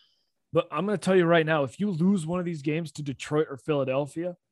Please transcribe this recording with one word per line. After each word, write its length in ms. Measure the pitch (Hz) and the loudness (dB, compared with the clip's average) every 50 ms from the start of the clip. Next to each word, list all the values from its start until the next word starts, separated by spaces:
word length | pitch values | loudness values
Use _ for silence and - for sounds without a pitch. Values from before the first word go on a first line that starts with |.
| _ _ _ _ _ _ _ _ _ _ | _ _ _ _ _ _ _ _ _ _
But 160 | - 160 175 - | -2 -2 -2 0
I'm 140 | 147 151 180 | -4 -4 -2
gonna 100 | 208 208 180 | -2 -4 -2
tell 180 | - 185 190 | 0 4 4
you 100 | 185 175 | 4 6
right 180 | 165 170 170 156 | 6 6 4 4
now, 200 | 156 160 156 139 | 4 2 0 0
if 140 | 123 - - | -2 -4 -4
you 120 | 196 208 | -4 -2
lose 360 | 185 147 170 190 202 190 156 | 0 2 2 2 2 2 -2
one 120 | 156 175 180 | -4 -4 -4
of 80 | 180 | -4
these 160 | 170 170 151 | -6 -8 -6
games 300 | 135 160 151 160 170 151 | -4 -4 -2 -2 -4 -6
to 100 | - - | -10 -8
Detroit 460 | 147 143 131 - - - 151 151 156 - | -8 -8 -8 -8 -6 -2 0 0 0 0
or 80 | 143 127 | -4 -8
Philadelphia, 760 | - - 151 143 135 131 131 135 147 139 - 165 170 180 175 - _ _ | -4 -2 0 0 0 0 0 -2 -2 -4 -6 -8 -8 -8 -10 -12 _ _